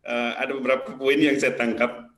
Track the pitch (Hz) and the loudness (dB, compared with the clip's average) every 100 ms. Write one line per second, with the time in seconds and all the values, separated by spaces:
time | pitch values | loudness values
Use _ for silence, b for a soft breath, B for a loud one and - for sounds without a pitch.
0 | - 120 120 - 131 135 127 131 - - | -6 -4 -4 -2 -2 -2 0 -2 -2 -2
1 | 135 143 151 - 135 117 117 113 120 - | 2 4 4 4 0 0 -2 0 -2 -2
2 | - | -18